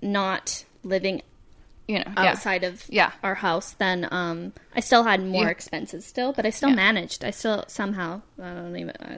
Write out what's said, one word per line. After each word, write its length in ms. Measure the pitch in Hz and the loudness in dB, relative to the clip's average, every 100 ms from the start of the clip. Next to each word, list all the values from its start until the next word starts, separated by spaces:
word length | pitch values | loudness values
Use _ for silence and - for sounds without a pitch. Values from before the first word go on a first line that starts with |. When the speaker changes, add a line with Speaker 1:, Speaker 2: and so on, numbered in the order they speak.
Speaker 1:
not 640 | 202 202 190 190 - - - _ | 0 0 0 -2 -4 -8 -10 _
living 400 | 180 190 190 - - - - - - - - | -2 0 0 -4 -8 -20 -20 -20 -20 -12 -4
Speaker 2:
You 140 | 202 | -2
know, 40 | - 202 | -2 2
yeah. 140 | 185 | 4
Speaker 1:
outside 320 | - 214 185 | 2 0 0
of 200 | 180 180 - | -2 -6 -2
Speaker 2:
Yeah. 240 | 202 175 - | 2 2 2
Speaker 1:
our 120 | 196 190 | -4 -2
house, 360 | 190 165 - - | 0 0 -2 0
then, 300 | 208 214 - | 0 2 0
um, 420 | 180 170 165 180 - _ - | -2 -2 -4 -8 -14 _ -6
I 40 | |
still 240 | - 240 | 6 6
had 200 | 233 190 | 6 4
more 200 | 185 185 | 2 2
Speaker 2:
Yeah. 60 | 170 | 2
Speaker 1:
expenses 540 | 175 - 160 - 165 | 0 -6 -8 -8 -10
still, 280 | - - 254 | -8 -4 -2
but 120 | 269 | 0
I 60 | 226 | -2
still 180 | - 277 | 2 4
Speaker 2:
Yeah. 40 | |
Speaker 1:
managed. 500 | 247 196 214 - - | 6 4 2 -2 -6
I 60 | - | -6
still 340 | - 226 208 - | -4 0 -2 -2
somehow, 520 | - 202 202 165 185 - - | -4 -4 -2 -4 -6 -12 -16
I 60 | 180 | -12
don't 260 | 175 175 175 | -10 -10 -8
even, 160 | - - | -8 -10
I, 120 | - | -12